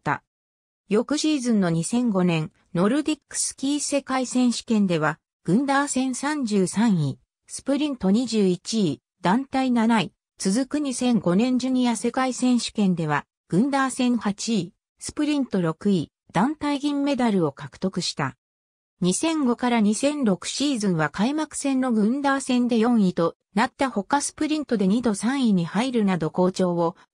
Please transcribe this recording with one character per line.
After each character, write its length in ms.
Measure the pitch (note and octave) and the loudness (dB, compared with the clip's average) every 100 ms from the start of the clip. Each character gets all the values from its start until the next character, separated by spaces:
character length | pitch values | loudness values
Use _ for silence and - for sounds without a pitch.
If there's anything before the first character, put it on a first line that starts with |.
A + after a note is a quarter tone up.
た。 180 | - C#3 _ _ _ _ _ _ - | -6 -6 _ _ _ _ _ _ -2
翌 280 | G3+ A#3+ D4+ | -2 0 -2
シ 200 | D#4 D4+ | 0 0
ー 20 | |
ズ 140 | A#3+ | 0
ン 80 | A3 | 2
の 80 | F3+ | 2
二 140 | E3 | 0
千 260 | E3 A#3+ B3 | 0 0 0
五 140 | F#3+ | 2
年、 280 | F3+ E3 D#3 _ _ | 2 2 -2 _ _
ノ 160 | E3+ G3 | 0 0
ル 140 | C#4 | 0
デ 100 | D4+ | -2
ィ 20 | D4+ | -4
ッ 40 | - | -6
ク 80 | - | -8
ス 180 | - - | -6 -4
キ 220 | C4+ C#4+ | -2 -2
ー 20 | |
世 220 | - C#4 | -2 -4
界 240 | - C4+ B3+ | -2 -4 -2
選 260 | B3+ B3 | 0 2
手 120 | A#3 | 0
権 220 | - A3 G3 | 0 2 2
で 140 | E3 | 2
は、 200 | D3+ D#3 _ _ - | 0 -4 _ _ 0
グ 100 | F#3+ | 2
ン 100 | C#4 | 2
ダ 200 | C#4 C#4+ | 0 0
ー 20 | |
戦 260 | B3+ C4 | -2 -2
三 320 | B3 C#4 D4+ A#3+ | -2 -4 -4 -2
十 220 | G#3 F3+ | 0 0
三 320 | - A#3 F#3 C#3+ | 2 2 2 0
位、 120 | B2+ _ _ - | -4 _ _ -18
ス 160 | - | -12
プ 140 | - C#4 | -4 -2
リ 120 | D4+ | -2
ン 60 | C4+ | -2
ト 160 | F#3 | 0
二 160 | G3+ B3+ | 2 0
十 200 | A3 G3 | 2 2
一 440 | F3+ - A3+ F#3 | 0 -2 -2 0
位、 100 | C#3 _ _ | -2 _ _
団 240 | E3+ A3 C4+ | 0 0 0
体 260 | C4 C4 | -2 0
七 300 | A#3+ A3 A#3 | 2 2 2
位、 120 | E3+ _ _ - | 0 _ _ -6
続 300 | F#3+ G3+ C4+ | -2 0 -2
く 120 | D4 | -4
二 140 | C#4+ | -4
千 260 | A#3+ B3 A#3 | -2 0 2
五 160 | F3 F3+ | 2 2
年 220 | B3 B3+ | 2 0
ジ 120 | B3+ | 0
ュ 20 | |
ニ 160 | B3+ B3 | 0 0
ア 80 | A3+ | 0
世 160 | A#3+ | -2
界 220 | B3 C4 | -2 -2
選 260 | A#3+ B3 B3 | 0 2 2
手 120 | - | 0
権 240 | - G3+ E3+ | 0 0 2
で 120 | D#3 | 0
は、 180 | D3 - _ - | -2 -4 _ -2
グ 120 | E3 | 2
ン 120 | C#4 | 2
ダ 160 | C#4 C4 | 2 -2
ー 20 | |
戦 260 | B3+ B3 A#3+ | 0 0 0
八 420 | G#3 G3 - A3+ | -2 -4 -2 -2
位、 140 | F3 _ _ _ | -4 _ _ _
ス 140 | - | -12
プ 120 | - D4 | -4 -2
リ 140 | D4 | 0
ン 60 | B3+ | -2
ト 160 | G3 | -2
六 280 | E3 D#3+ G#3 | -2 -2 0
位、 220 | F#3+ C#3 _ _ | 0 -2 _ _
団 240 | D#3+ A#3+ D#4 | -2 -2 -2
体 220 | D4 C#4+ | -4 -2
銀 240 | D4 C#4+ | -2 -2
メ 120 | C#4 C4+ | -2 0
ダ 160 | B3 | 0
ル 160 | G3 D#3 | 2 0
を 60 | |
獲 260 | - D3 - | -2 -14 -6
得 220 | F#3+ F#3 | -6 -4
し 120 | E3 | -6
た。 220 | - C#3 - _ _ _ _ _ - | -4 -6 -8 _ _ _ _ _ -4
二 140 | F3+ | -2
千 320 | F#3 D#4+ D#4+ C4 | 0 0 0 0
五 100 | A#3 | 0
か 140 | B3 | 0
ら 100 | A#3+ | 2
二 160 | G#3 G#3+ | 2 2
千 300 | C#4 D4 A#3+ | 0 0 0
六 200 | F3+ - | 0 -4
シ 300 | - C#4+ B3+ | -4 -2 0
ー 40 | |
ズ 100 | G3+ | 0
ン 80 | E3+ | 0
は 120 | D3+ | 0
開 240 | - G#3+ | 0 -2
幕 220 | D4+ D4+ - | 0 -4 -4
戦 240 | C#4 C4 | -2 0
の 140 | B3+ | 0
グ 100 | A3 | 2
ン 180 | G#3 C4+ | 2 0
ダ 160 | C#4+ C4+ | 0 -2
ー 20 | |
戦 260 | - B3 A#3+ | 0 0 2
で 100 | A#3 | 2
四 300 | A3+ A#3 F#3 | 2 4 2
位 60 | |
と 220 | F3 E3+ - _ | 2 -2 -2 _
な 140 | G3+ B3+ | -2 -2
っ 60 | |
た 160 | - C4+ | -2 -4
ほ 140 | G#3+ | -2
か 160 | G3 C#4+ | -2 -2
ス 140 | - | -2
プ 160 | - D4+ | -4 -2
リ 100 | D#4 | -2
ン 60 | C#4+ | -2
ト 100 | A3 | 0
で 120 | F#3+ | 2
二 140 | A3 | 2
度 140 | A#3+ G3 | 0 -2
三 320 | A3 C#4 A#3+ | -2 0 2
位 60 | |
に 100 | F#3+ E3 | 2 0
入 260 | F#3 C4 | -2 -2
る 120 | A#3+ | 0
な 140 | G3+ F3+ | 0 0
ど 120 | D#3 | -2
好 220 | - F3+ | 0 0
調 220 | F#3 F#3 | 2 0
を 240 | E3+ E3 - _ | 0 -2 -4 _